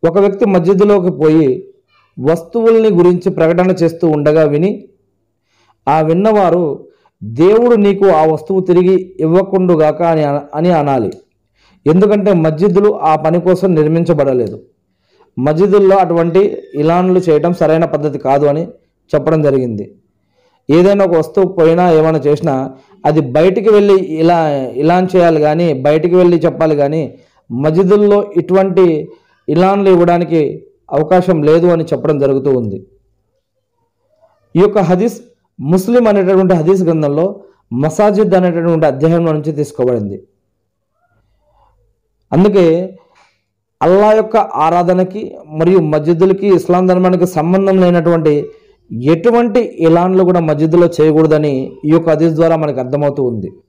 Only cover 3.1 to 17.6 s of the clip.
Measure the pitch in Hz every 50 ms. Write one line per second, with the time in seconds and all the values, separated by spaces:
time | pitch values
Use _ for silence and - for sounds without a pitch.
3.1 | 180 175 180 202 185 - 160 160 170 170 180 185 185 - 170 165 165 - - 165
4.1 | 156 147 147 151 151 160 156 147 143 147 165 196 208 - - - _ _ _ _
5.1 | _ _ _ _ _ _ _ _ _ _ _ _ _ _ _ - 143 160 160 156
6.1 | 160 170 202 220 214 208 196 175 160 180 175 151 - - - - _ _ _ _
7.1 | _ _ - 107 113 120 160 185 214 226 240 240 240 220 202 202 202 190 196 196
8.1 | 180 156 156 160 156 151 - - 196 190 185 185 180 175 180 185 190 185 185 -
9.1 | - - 156 160 165 185 190 190 185 190 185 180 175 156 156 151 151 151 175 165
10.1 | 165 156 151 143 143 147 143 - - 147 165 180 180 160 165 143 135 131 113 92
11.1 | - - _ _ _ _ _ _ _ _ _ _ _ _ _ 143 156 185 196 208
12.1 | 214 208 190 196 196 175 160 160 156 147 180 208 190 190 202 208 208 - 151 156
13.1 | 156 156 143 156 165 175 170 180 185 180 185 196 180 156 151 151 160 165 170 170
14.1 | 170 147 139 139 131 127 117 104 110 107 - _ _ _ _ _ _ _ _ _
15.1 | _ _ _ _ _ - 127 143 156 160 190 202 185 208 196 190 190 196 185 165
16.1 | 170 170 170 170 160 190 202 - - - - - - 143 147 160 170 180 180 185
17.1 | 180 180 180 170 156 151 147 170 175 175